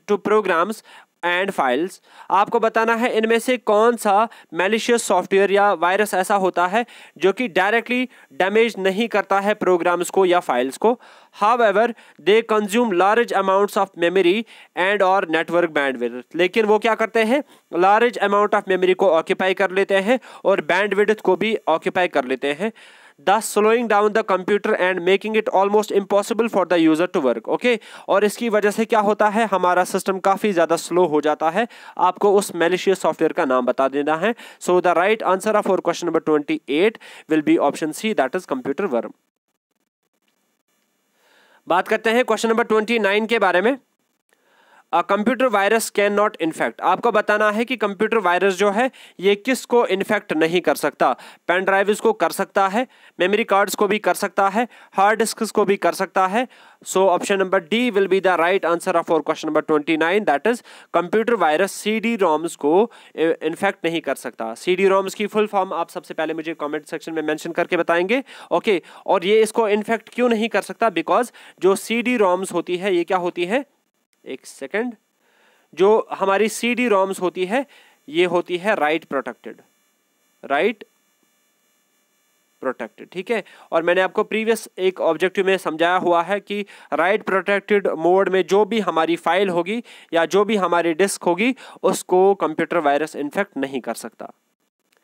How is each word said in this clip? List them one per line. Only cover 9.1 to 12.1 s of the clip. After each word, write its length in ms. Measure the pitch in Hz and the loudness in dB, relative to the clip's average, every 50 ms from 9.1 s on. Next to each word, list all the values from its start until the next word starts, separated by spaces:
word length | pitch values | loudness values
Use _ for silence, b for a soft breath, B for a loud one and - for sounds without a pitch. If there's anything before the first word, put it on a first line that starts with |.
| - 208 - - 196 196 | -2 -2 0 0 0 0
है 140 | 196 208 214 | 0 0 -2
प्रोग्राम्स 560 | 208 - 196 185 175 165 175 175 175 180 - | 0 2 2 2 2 2 0 0 0 -2 -2
को 160 | - 196 190 | 0 2 2
या 140 | 180 175 175 | 4 2 2
फाइल्स 360 | 175 - 139 123 127 135 127 | 0 0 0 0 -2 -2 -2
को। 240 | - - 214 247 - B B B B B B B - 202 | 0 0 0 0 0 B B B B B B B -2 0
However, 500 | 214 240 247 233 208 202 202 226 240 226 B B B | 2 2 4 2 2 4 2 2 0 -2 B B B